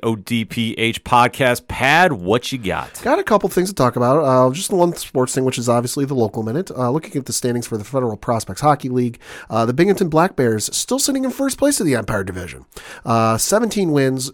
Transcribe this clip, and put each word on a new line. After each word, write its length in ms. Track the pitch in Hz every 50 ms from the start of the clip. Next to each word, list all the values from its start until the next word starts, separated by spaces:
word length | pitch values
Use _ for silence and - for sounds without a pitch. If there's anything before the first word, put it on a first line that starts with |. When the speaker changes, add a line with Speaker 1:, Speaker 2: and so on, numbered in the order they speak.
| -
Speaker 1:
O 140 | 113 113 104
D 260 | 92 - 120 113 110
P 300 | - - 120 113 113 -
H 280 | - 113 113 113 - -
podcast. 640 | - 127 123 120 120 - - 135 123 123 117 - -
Pad, 420 | - - 123 135 151 165 185 185
what 400 | 135 92 87 90 110 127 - -
you 60 | 143 123
got? 440 | 107 92 82 78 64 - - - -
Speaker 2:
Got 160 | 233 294 403
a 40 | 381
couple 240 | - 226 196 214 185
things 220 | - 185 180 202
to 40 | 196
talk 220 | - 131 120 -
about. 260 | 127 120 123 135 160
Uh, 320 | 156 135 127 127 127 127 131
just 160 | 180 - -
the 60 | -
one 180 | 180 175 175 170 -
sports 360 | - - - 135 127 127 -
thing, 120 | 131 131
which 120 | 127 - 127
is 120 | 117 120
obviously 340 | 117 120 120 123 - 143 139
the 100 | 135 143
local 300 | 123 113 101 - 120 110
minute. 260 | 110 117 160 196 -
Uh, 200 | - 127 127 123
looking 240 | 131 160 - - -
at 100 | 143 127
the 60 | -
standings 340 | 110 - - 123 120 120 117
for 120 | - 117 107
the 80 | 101
Federal 320 | - 131 135 127 117 107 -
Prospects 420 | - - 117 110 - - 98 -
Hockey 300 | 143 151 143 - - 131
League, 280 | 123 127 123 120 120 - - - - - - -
uh, 160 | 113 110 113
the 60 | 117
Binghamton 380 | 127 147 180 208 196 - 196 160
Black 260 | 151 156 170 185 -
Bears 400 | - 127 117 110 107 - - -
still 240 | - - - 247 269
sitting 240 | - 285 269 269 262
in 80 | 254
first 260 | 254 - 277 269 247 -
place 220 | 277 294 285 -
of 60 | 214
the 100 | 151 127
Empire 300 | 113 104 101 117 101 95
Division. 400 | 95 87 92 90 87 64 65 - _ - - - - - - -
Uh, 320 | - 117 113 110 113 113 113
seventeen 560 | - - 190 220 240 214 - 202 190 165 147
wins, 360 | 143 135 131 131 131 127 139